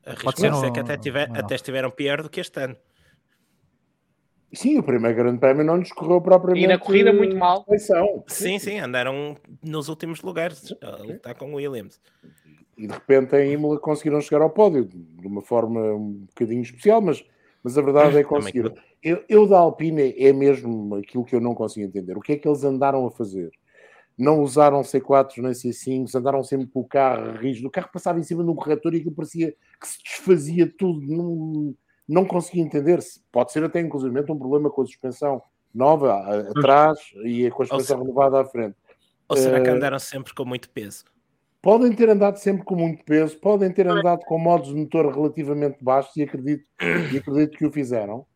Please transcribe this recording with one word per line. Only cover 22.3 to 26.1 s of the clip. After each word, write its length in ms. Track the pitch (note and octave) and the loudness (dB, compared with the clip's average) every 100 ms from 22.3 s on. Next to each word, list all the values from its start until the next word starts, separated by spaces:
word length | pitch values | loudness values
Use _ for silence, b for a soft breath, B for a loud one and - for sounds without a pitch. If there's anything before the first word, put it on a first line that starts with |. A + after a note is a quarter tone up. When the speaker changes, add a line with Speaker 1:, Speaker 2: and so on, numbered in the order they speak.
Speaker 3:
é 40 | D3 | -2
que 100 | D3+ | 0
eles 160 | C#3+ | 0
andaram 420 | C#3 C3+ C#3 C3+ B2 | -2 0 0 0 -4
a 60 | |
fazer? 380 | - G#2+ F#2+ E2 _ b b b b b - | -6 -8 -8 -12 _ b b b b b -2
Não 240 | C3+ D#3 | 2 2
usaram 400 | C#3+ C3 D3 C#3 C3 | 2 4 4 4 0
C 160 | C3+ | -4
quatro 420 | - C#3 C3+ - | 2 2 2 -4
nem 100 | B2+ | -6
C 200 | A#2+ B2 | -4 -6
cinco, 360 | A#2+ - C3 B2 | -8 -6 -6 -4